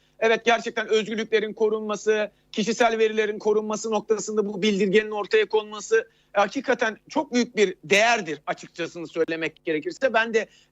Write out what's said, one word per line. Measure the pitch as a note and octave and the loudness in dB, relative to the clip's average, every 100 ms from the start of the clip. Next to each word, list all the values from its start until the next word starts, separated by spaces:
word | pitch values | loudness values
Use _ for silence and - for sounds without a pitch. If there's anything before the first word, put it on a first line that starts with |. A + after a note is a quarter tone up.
| _ _ | _ _
evet | A3+ A3+ | 2 2
gerçekten | A#3 A3+ A3+ A3+ G#3+ | 2 2 0 -6 0
özgürlüklerin | G#3+ G#3 A3 A3 A3 G#3+ | 0 0 -4 0 0 0
korunması, | G3 G#3+ A3 G#3+ G#3 G#3+ G#3+ G#3 - _ | -2 0 0 -4 -4 0 0 -2 -8 _
kişisel | - G#3 A3+ A#3 A3+ | -4 -2 2 2 4
verilerin | A3 G#3+ G#3+ G#3+ | 0 2 -2 -2
korunması | G#3+ G#3+ G#3+ G#3+ A3+ | 0 0 0 -6 -2
noktasında | G#3+ G#3 G#3+ G3 G#3+ G3+ | -4 0 -2 -2 -4 -4
bu | G3+ | 0
bildirgenin | G#3+ G3 G3+ G3+ G#3+ | 0 2 4 2 2
ortaya | G#3+ G3 A3 G3+ | -6 0 0 2
konması, | G#3+ G#3+ G#3+ - A3 - _ _ | 0 -2 -10 0 0 0 _ _
e, | G3+ | -2
hakikaten | G3+ C#4 - B3 A3+ G#3 _ | 0 -2 -2 0 0 -4 _
çok | C#4+ D#4 | -4 0
büyük | A#3+ A#3+ G#3 | 0 0 2
bir | F#3+ - | 0 0
değerdir | D3+ G3 A3+ A#3 E3 C#3+ - | 0 4 4 2 -2 -8 -6
açıkçasını | E3+ D#3+ - E3 F3 D#3+ | -8 -8 -10 -10 -8 -10
söylemek | E3+ D#3+ E3 D#3+ - | -4 -2 -2 -6 -6
gerekirse. | - D#3 F3 D#3+ C4 | -4 -4 -4 -2 0
Ben | A3 A3+ | 2 0
de, | A3 G3+ _ _ | -2 -4 _ _